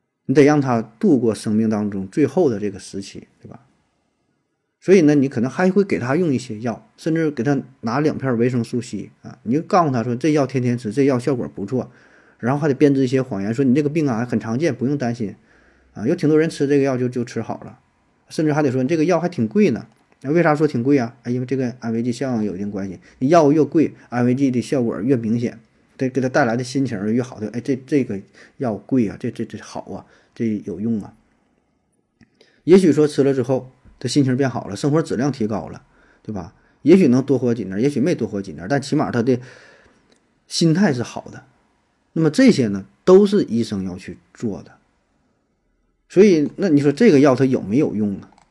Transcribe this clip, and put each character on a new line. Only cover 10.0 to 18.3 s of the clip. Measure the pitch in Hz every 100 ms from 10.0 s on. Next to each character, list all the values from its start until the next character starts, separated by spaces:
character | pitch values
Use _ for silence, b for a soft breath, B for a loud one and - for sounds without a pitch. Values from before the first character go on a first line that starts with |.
说： | 117 120
“这 | 160
药 | 151 131
天 | 135
天 | 123 120
吃， | 113
这 | 117
药 | 139 123
效 | 135 127
果 | 73
不 | - 98
错。” | 127 - b b b b b
然 | 113
后 | 143
还 | 151
得 |
编 | 131 143 135
织 |
一 | 131
些 | 131
谎 | 123 98
言， | 98
说 | 117 135
你 | 135
这 |
个 | 147
病 | 156 147
啊 | 110
很 | 123 110
常 | 113 120
见， | 170
不 | 120 120
用 | 143
担 | 120
心 | 117 101 - b b b b b
啊， | - 110
有 | 180
挺 | 151
多 | 156
人 | 165
吃 | - 139
这 | 143
个 |
药 | 135 123
就， | 123
就 | 123 117
吃 | 117
好 | 110 - -
了， | - _ _ _ _
甚 | _